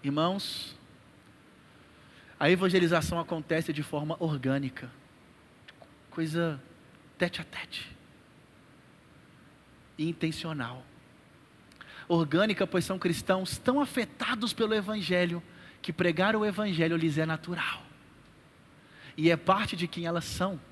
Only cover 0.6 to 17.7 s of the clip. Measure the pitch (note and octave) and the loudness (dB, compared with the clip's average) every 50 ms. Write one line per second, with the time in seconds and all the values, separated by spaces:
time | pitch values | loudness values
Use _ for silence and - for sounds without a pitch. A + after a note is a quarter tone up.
0.6 | - - - - - - - - - - - - - - - - - - - - | -10 -12 -14 -20 -20 -20 -20 -20 -20 -20 -20 -20 -20 -20 -20 -20 -20 -20 -20 -20
1.6 | - - - - - - - - - - - - - - - - C#3+ D#3 F#3 F3 | -20 -20 -20 -20 -20 -20 -20 -20 -20 -20 -20 -20 -20 -20 -4 2 4 4 6 6
2.6 | G3 F#3 F3 F#3 F3+ E3 F3 E3 D#3 - F3 E3+ D#3+ - F3 D#3+ D3 - D#3+ D#3+ | 4 4 4 4 4 4 4 2 2 0 -2 -4 -2 -4 -6 -6 -2 -2 -2 -2
3.6 | D#3+ - D3+ D3 D3 - - D3 D3+ D#3 D#3+ - E3+ D#3+ D3 C#3 B2 C3 C3+ C#3 | 0 -2 -4 -4 -4 -4 -4 -4 -4 -4 -4 -2 -2 -2 -2 0 0 0 0 0
4.6 | C#3 B2+ - - - B2 - - - - - - - - - - - - - - | -2 -4 -8 -10 -14 -16 -18 -20 -20 -20 -20 -20 -20 -20 -20 -20 -20 -20 -20 -20
5.6 | - - - - - - - - - - - E3+ D#3+ D#3 D#3 E3+ E3+ E3 D3+ C3 | -20 -20 -20 -20 -20 -20 -20 -20 -20 -12 -6 -4 -4 -2 0 0 0 0 -2 -6
6.6 | - - - - - - - - - - - - F3+ F3 - - D#3+ - - - | -12 -18 -20 -20 -20 -20 -20 -20 -20 -20 -2 -2 -2 -2 -2 -8 -12 -12 -12 -14
7.6 | - - - - - - - - - - - - - - - - - - - - | -12 -10 -10 -12 -12 -12 -16 -20 -20 -20 -20 -20 -20 -20 -20 -20 -20 -20 -20 -20
8.6 | - - - - - - - - - - - - - - - - - - - - | -20 -20 -20 -20 -20 -20 -20 -20 -20 -20 -20 -20 -20 -20 -20 -20 -20 -20 -20 -20
9.6 | - - - - - - - - D3+ E3 E3 - F3 D#3+ D#3 - - E3 D#3+ C#3+ | -20 -20 -20 -20 -20 -20 -6 -4 -4 -4 -2 -2 -4 -4 -4 -6 -8 -8 -6 -6
10.6 | A#2+ A#2 B2 C3 - - - - - - - - - - - - - - - - | -6 -8 -8 -12 -16 -20 -20 -20 -20 -20 -20 -20 -20 -20 -20 -20 -20 -20 -20 -20
11.6 | - - - - - - - - - - F3 E3 D#3+ C#3+ D3+ F3 G#3 A3 G3 - | -20 -20 -20 -20 -20 -20 -18 -18 -2 2 2 2 2 2 4 2 4 2 2 0
12.6 | G3 F3 - F3+ E3+ - F#3+ F3+ - F3 E3 - - - F#3 F#3+ F#3 - - - | 0 0 2 0 0 0 -4 -2 0 -2 -2 0 0 0 0 0 0 -4 -6 -2
13.6 | - B3 B3+ C#4+ C#4+ - - C4 G#3+ - - - A#3+ - B3 G#3+ A3+ A3 - - | 0 2 2 2 2 0 0 -4 -4 -4 -6 -6 -4 -4 -2 -2 -2 -4 0 0
14.6 | A3+ G#3+ A3 G#3+ F#3+ G3 G#3+ G#3+ F3+ D3 F3+ F3+ F3+ E3+ E3+ F3 - - - - | 2 2 2 0 0 -2 -4 -4 0 2 2 2 2 2 0 -4 -8 -12 -20 -20
15.6 | - - - - - - E3 - F3+ F3 E3 E3 F#3 G#3 A3 G#3+ G#3+ G#3+ F#3 G3 | -20 -20 -18 -10 -8 -8 -2 2 2 2 4 4 4 4 4 2 2 0 0 -2
16.6 | G#3+ G3+ F3+ D#3 D#3+ D#3+ E3+ E3 D#3+ E3 C#3+ D#3 D#3+ D#3+ D#3+ D#3 - E3+ F3 E3 | -2 0 2 2 2 2 2 2 2 2 2 2 0 0 -2 -4 -4 -8 -6 -4
17.6 | - - | -4 -6